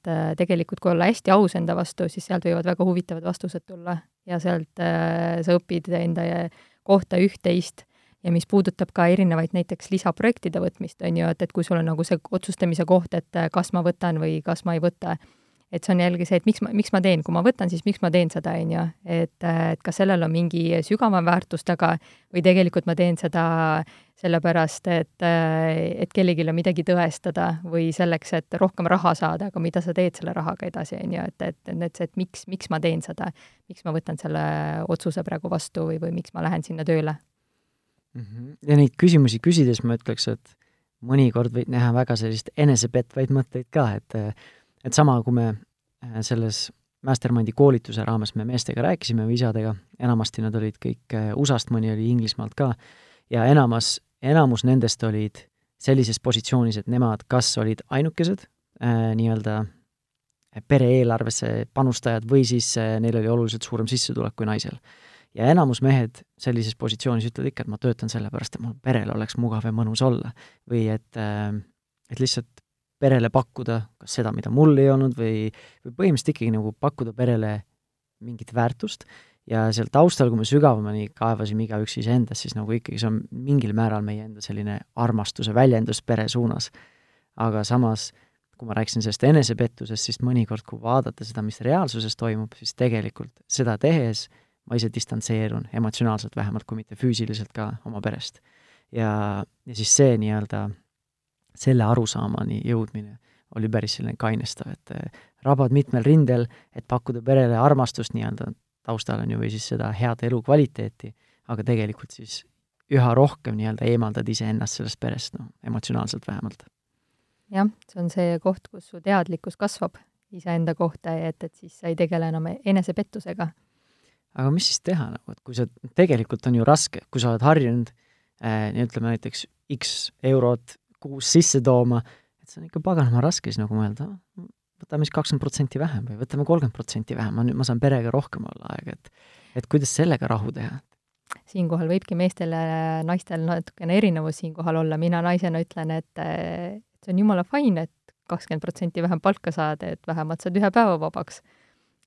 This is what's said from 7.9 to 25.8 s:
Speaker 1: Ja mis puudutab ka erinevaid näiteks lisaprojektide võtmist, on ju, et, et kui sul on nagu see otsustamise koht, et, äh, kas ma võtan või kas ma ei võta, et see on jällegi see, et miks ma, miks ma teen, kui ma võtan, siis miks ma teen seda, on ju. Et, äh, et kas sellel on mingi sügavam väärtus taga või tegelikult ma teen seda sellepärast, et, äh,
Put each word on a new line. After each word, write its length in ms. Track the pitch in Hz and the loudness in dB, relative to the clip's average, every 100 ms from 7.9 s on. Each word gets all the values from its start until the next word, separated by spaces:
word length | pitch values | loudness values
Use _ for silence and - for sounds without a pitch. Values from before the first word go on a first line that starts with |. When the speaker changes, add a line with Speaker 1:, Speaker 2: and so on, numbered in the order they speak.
| _ _ _ | _ _ _
Speaker 1:
Ja 100 | 175 | 0
mis 120 | 170 - | 0 2
puudutab 440 | 202 180 - 202 | 2 2 0 -4
ka 140 | - 170 | 2 4
erinevaid 480 | 185 185 165 165 | 4 4 2 0
näiteks 360 | 180 175 175 - | -2 -2 -6 -4
lisaprojektide 680 | 190 180 - - - 180 175 | -2 -2 0 0 0 -2 -2
võtmist, 400 | 180 - 175 - 175 | -4 -4 -12 -8 -4
on 100 | 165 | 0
ju, 100 | 170 | 0
et, 160 | 165 | -2
et 100 | 170 | -4
kui 120 | - | -2
sul 140 | 170 170 | 0 0
on 80 | 160 | 0
nagu 180 | 160 | -2
see 140 | 165 170 - | 0 -2 -2
otsustamise 540 | 185 - - 175 165 | -6 -4 -2 0 0
koht, 300 | 180 185 170 | 4 4 4
et, 160 | 170 - 170 | -6 -4 -4
äh, 120 | 165 | -2
kas 220 | 175 180 | -2 -2
ma 100 | 175 | 0
võtan 360 | 175 175 180 156 | 0 0 -2 0
või 240 | 160 160 | -2 -2
kas 200 | 160 170 175 | -4 -4 -2
ma 80 | |
ei 60 | 165 | 0
võta, 360 | 170 - 175 165 _ _ _ _ _ | 0 -2 -8 -8 _ _ _ _ _
et 140 | 175 | -8
see 80 | - | 0
on 80 | 180 | 2
jällegi 240 | 175 175 | 2 0
see, 160 | 175 180 | 0 2
et 60 | 214 | 2
miks 140 | - | 0
ma, 60 | 202 | 0
miks 180 | 208 - | -2 0
ma 60 | 190 | 2
teen, 180 | 185 165 | 2 2
kui 120 | 160 170 | 0 2
ma 60 | |
võtan, 240 | 208 - 180 | 2 2 -2
siis 160 | 170 | -2
miks 160 | 202 - | -2 0
ma 100 | 175 | 2
teen 200 | 180 165 | 2 2
seda, 220 | 165 170 170 | -2 -4 -4
on 140 | 165 | -2
ju. 100 | 165 170 - | -2 -4 -6
Et, 400 | 175 170 165 - | -6 -2 -2 -4
äh, 260 | 170 165 165 | -2 0 0
et 80 | 160 | -2
kas 160 | - 175 | -4 0
sellel 220 | 196 180 | 2 2
on 80 | 165 | 2
mingi 480 | 165 170 170 165 170 | 0 0 0 0 0
sügavam 420 | 156 208 233 190 170 | 0 2 2 2 2
väärtus 340 | 175 - 165 - | 2 0 -8 -2
taga 240 | 170 170 170 - - _ | 0 2 0 -4 -20 _
või 80 | 180 | 2
tegelikult 460 | 175 180 180 175 175 | 4 6 4 2 0
ma 80 | 165 | 2
teen 240 | 175 165 | 2 2
seda 240 | 170 165 165 165 160 156 156 - _ _ | -2 0 0 2 2 0 -4 -14 _ _
sellepärast, 720 | 185 165 170 165 160 - 190 | 0 2 2 2 0 -2 -2
et, 320 | 170 165 - | 0 -2 -2
äh, 800 | 170 165 160 160 160 160 | 2 2 2 2 0 0